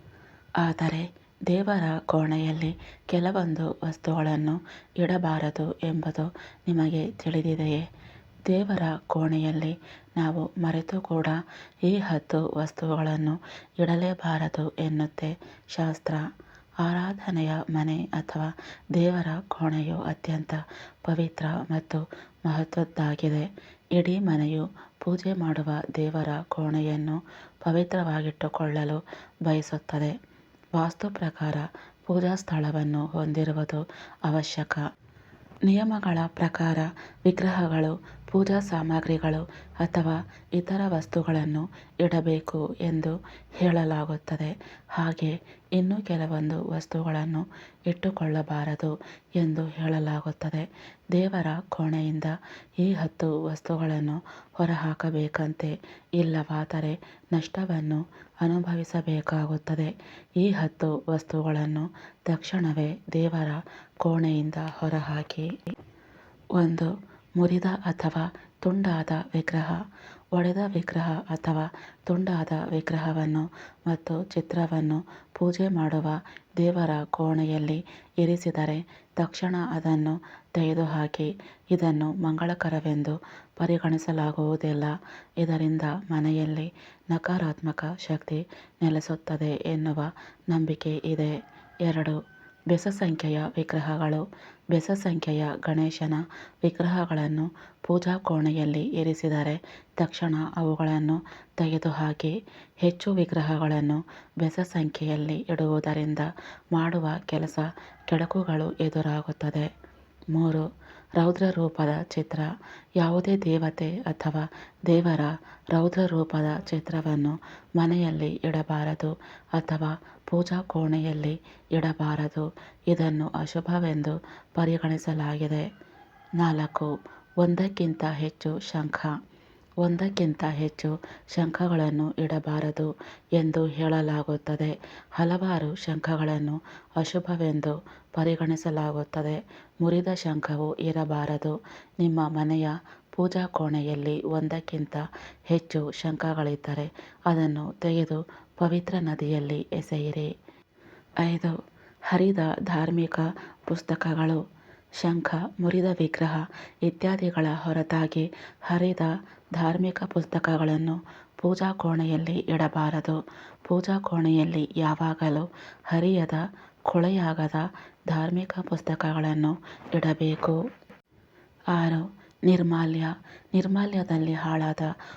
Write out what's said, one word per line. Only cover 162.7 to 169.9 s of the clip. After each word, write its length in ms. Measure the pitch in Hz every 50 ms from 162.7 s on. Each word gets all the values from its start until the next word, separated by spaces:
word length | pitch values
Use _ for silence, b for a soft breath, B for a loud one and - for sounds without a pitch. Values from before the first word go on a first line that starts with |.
| - 160 151 151 160 156 - - 156 160 - B B B B B B B B
ಪೂಜಾ 320 | - 175 180 180 - 190 196
ಕೋಣೆಯಲ್ಲಿ 680 | 196 - 175 165 160 160 160 160 156 165 170 156 151 - -
ಯಾವಾಗಲೂ 680 | 165 160 151 156 151 165 165 160 - 165 156 147 151 165 175 - B B B B B B
ಹರಿಯದ, 520 | - 165 165 170 185 190 180 165 156 - 156 165 196 - B B B B B -
ಕೊಳೆಯಾಗದ 760 | - - 175 170 180 190 196 175 160 160 160 156 151 - 156 160 185 - B B B B B -
ಧಾರ್ಮಿಕ 460 | - 165 160 156 165 180 180 185 185 - 180
ಪುಸ್ತಕಗಳನ್ನು 920 | 180 - 175 160 - - 160 - - 156 156 160 156 156 151 156 151 151 160 160 - B B B B B